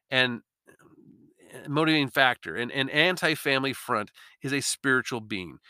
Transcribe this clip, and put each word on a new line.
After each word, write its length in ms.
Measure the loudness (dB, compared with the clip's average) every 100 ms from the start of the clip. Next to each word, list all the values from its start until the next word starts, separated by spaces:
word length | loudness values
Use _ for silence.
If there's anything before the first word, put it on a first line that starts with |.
| _
and, 320 | 2 2 0 _ _ _ _ -20 _ -20 -20 _ _ _ -18 -4
motivating 420 | 2 4 4 2
factor, 460 | 4 4 2 -6 -6
an, 160 | -4
an 180 | -2 -2
anti-family 840 | 2 2 2 -2 -2 0 0 -2
front, 380 | -6 -4 -4 -4 _ -20 _
is 120 | -4
a 80 | -4
spiritual 580 | -4 -4 0 0 0 -8
being 380 | -8 -8 -8 -14